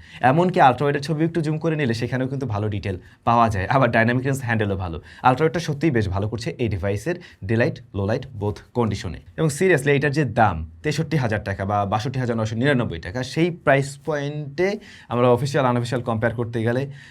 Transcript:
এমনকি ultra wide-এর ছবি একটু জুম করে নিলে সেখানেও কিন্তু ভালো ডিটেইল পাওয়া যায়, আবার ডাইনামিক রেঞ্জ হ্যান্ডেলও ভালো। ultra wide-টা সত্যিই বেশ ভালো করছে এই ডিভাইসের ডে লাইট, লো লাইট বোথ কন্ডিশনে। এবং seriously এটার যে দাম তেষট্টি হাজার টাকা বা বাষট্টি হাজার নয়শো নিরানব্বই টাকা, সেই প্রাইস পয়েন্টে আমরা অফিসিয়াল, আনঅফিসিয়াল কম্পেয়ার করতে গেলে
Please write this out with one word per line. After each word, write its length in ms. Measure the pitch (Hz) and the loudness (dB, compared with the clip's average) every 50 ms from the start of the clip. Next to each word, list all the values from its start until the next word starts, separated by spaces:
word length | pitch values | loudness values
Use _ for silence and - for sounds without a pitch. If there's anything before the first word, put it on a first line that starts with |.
| - - - - | -12 -16 -8 0
এমনকি 380 | - 123 135 165 180 180 175 180 | 2 4 4 4 4 2 4 6
ultra 220 | 156 131 123 - | 6 6 6 4
wide-এর 200 | 151 143 143 147 | 2 0 0 -2
ছবি 240 | 143 156 160 147 160 | -4 -4 -2 0 0
একটু 160 | 170 165 170 | 0 0 -2
জুম 160 | 156 151 156 156 | -2 -2 -2 -2
করে 180 | 156 165 156 | -2 -2 0
নিলে 180 | 151 151 120 113 | 0 0 0 0
সেখানেও 340 | 110 135 120 - 127 131 127 | -2 -2 -4 -2 -4 -4 -4
কিন্তু 180 | 135 135 135 | -4 -6 -4
ভালো 240 | 107 107 101 104 107 | -4 -4 -2 -2 -2
ডিটেইল 280 | 107 104 - 101 95 - - - - _ _ | -4 -4 -6 -6 -8 -8 -10 -16 -20 _ _
পাওয়া 260 | 123 117 120 120 113 | 2 4 4 4 4
যায়, 180 | 110 95 92 - | 2 0 -2 0
আবার 240 | - 135 131 120 | 2 4 4 4
ডাইনামিক 340 | 117 117 113 113 123 127 123 | 4 4 4 4 2 0 0
রেঞ্জ 140 | 139 139 139 | -2 -4 -4
হ্যান্ডেলও 340 | 120 113 113 110 107 101 98 | -2 -2 0 0 0 0 -2
ভালো। 260 | 90 95 87 80 76 - - - - - | -2 -4 -6 -6 -8 -10 -14 -14 0 2
ultra 180 | 123 131 - | 2 4 4
wide-টা 180 | 156 156 160 175 | 2 0 0 -2
সত্যিই 320 | 165 - 147 143 - 165 | -4 -4 -4 0 0 2
বেশ 180 | 131 117 104 92 | 2 2 0 0
ভালো 200 | 90 92 101 107 | -2 -2 -2 -4
করছে 260 | 120 110 - 165 - - | -4 -6 -6 -8 -4 -2
এই 120 | 127 110 | -2 -2
ডিভাইসের 460 | - 90 85 101 101 104 - 165 180 170 - - - _ - | -2 -2 -2 -2 -4 -4 -4 -4 -6 -6 -8 -14 -18 _ -4
ডে 100 | 95 113 | 0 2
লাইট, 240 | 113 123 160 165 - - - - | 2 2 2 0 -4 -12 -10 -6
লো 100 | 98 98 | -4 -2
লাইট 220 | 98 110 143 - - - | -2 -2 -2 -4 -8 -10
বোথ 240 | 101 101 104 104 - - - _ | -6 -6 -6 -6 -6 -12 -8 _
কন্ডিশনে। 460 | 120 117 104 98 95 - 90 73 - - - - - | -2 0 0 -2 -4 -6 -8 -10 -12 -14 -14 -6 -2
এবং 100 | 160 160 | -2 -2
seriously 420 | 139 143 185 190 180 139 139 147 | 0 0 2 4 4 4 4 2
এটার 220 | 143 - 147 147 | 2 2 2 2
যে 140 | 135 151 151 | 0 0 0
দাম 460 | 120 107 123 113 101 85 80 82 - - - - | 0 2 4 4 4 2 0 -6 -8 -12 -8 -6
তেষট্টি 340 | 151 143 - 160 147 165 156 | -4 -2 -2 -2 -2 0 0
হাজার 260 | 131 117 107 104 - | 0 0 -2 -2 -2
টাকা 220 | 104 98 98 98 | -4 -6 -4 -4
বা 200 | 98 104 104 101 | -2 0 0 0
বাষট্টি 340 | 98 101 110 110 135 117 131 | 0 -2 -2 -2 -4 -4 -4
হাজার 180 | 127 117 120 113 | -4 -2 -2 -2
নয়শো 180 | 110 110 113 | -2 -4 -2
নিরানব্বই 440 | 110 123 143 143 120 113 - 85 82 | 0 0 2 2 2 0 -2 -4 -8
টাকা, 240 | - 90 98 123 127 | -10 -8 -8 -8 -8
সেই 280 | 135 - 160 160 180 | -4 -2 0 0 0
প্রাইস 480 | 170 175 - - 139 139 139 - - - - | -2 0 2 4 4 4 4 0 -6 -10 -8
পয়েন্টে 800 | - 156 147 139 143 147 151 151 139 139 143 180 196 202 226 - - - - - - | -6 -4 -4 -4 -6 -6 -8 -10 -8 -4 -2 -2 -2 -2 -4 -8 -14 -20 -20 -10 -4
আমরা 180 | 117 120 123 123 | 0 4 6 6
অফিসিয়াল, 360 | 123 120 147 139 143 160 135 | 6 4 2 0 0 2 2
আনঅফিসিয়াল 380 | 123 120 123 120 120 143 127 107 | 2 2 2 0 -2 -4 -4 -2
কম্পেয়ার 320 | - 117 110 120 117 110 | -2 -2 0 0 0 0
করতে 280 | 117 120 110 117 117 110 | -2 -4 -4 -4 -2 0
গেলে 280 | 117 120 127 139 - - - - - | 0 0 0 -2 -4 -8 -14 -20 -20